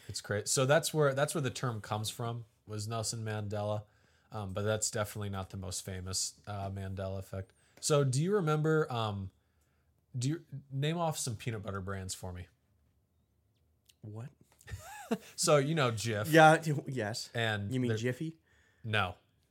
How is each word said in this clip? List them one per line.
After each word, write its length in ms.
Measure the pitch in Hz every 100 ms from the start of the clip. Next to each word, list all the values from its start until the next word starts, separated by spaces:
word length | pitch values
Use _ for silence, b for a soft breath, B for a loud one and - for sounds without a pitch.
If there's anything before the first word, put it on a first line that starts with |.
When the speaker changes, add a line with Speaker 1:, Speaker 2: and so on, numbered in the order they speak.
| -
Speaker 1:
it's 120 | 101
cra-, 240 | - 104 -
so 200 | - 131
that's 260 | 156 156
where, 220 | 156 143 131
that's 180 | 147
where 80 | 175
the 80 | 127
term 300 | - 131 110
comes 280 | - 107 107
from, 320 | - 117 117 113 _ -
was 200 | 107 104
Nelson 360 | 117 107 113 110
Mandela. 580 | 107 104 104 104 107 - b b b b
Um, 220 | 107 98
but 100 | 95
that's 280 | 104 110 -
definitely 380 | 113 104 107 101
not 200 | 98 95
the 80 | 98
most 260 | 95 -
famous, 500 | - 92 92 92 - - -
uh, 240 | 101 98
Mandela 480 | 98 95 95 95 98
effect. 360 | - 98 95 b b b
So 240 | - 147
do 180 | 139 127
you 120 | 170 208
remember, 560 | 156 151 156 156 -
um, 400 | 120 110 98 95 - _ _ _ _ _ _ _ 131
do 120 | 127
you, 120 | 165 - 139 -
name 260 | 135 147 175
off 200 | 165 151
some 200 | - 107
peanut 260 | - 110
butter 180 | 104 98
brands 320 | 95 98 92
for 200 | - 92
me? 120 | 90 90 _ _ _ _ _ _ _ _ _ _ _ _ _ _ _
Speaker 2:
What? 260 | 110 107 131 - _ - -
Speaker 1:
<laughs> 520 | - 659 831 762 220 B -
So, 220 | 175 147
you 180 | 139 160
know, 160 | 127
Jif. 400 | 110 113 104 110
Speaker 2:
Yeah, 260 | 160 156 160 160
y-, 180 | 139 -
yes. 420 | 127 104 117 - 120
Speaker 1:
And 360 | 113 107 101
Speaker 2:
You 80 | 131
mean 100 | 123
Speaker 1:
there 80 | 110
Speaker 2:
Jiffy? 360 | 120 123 160 - b b b b
Speaker 1:
No, 300 | 113 107 92 - _ _ _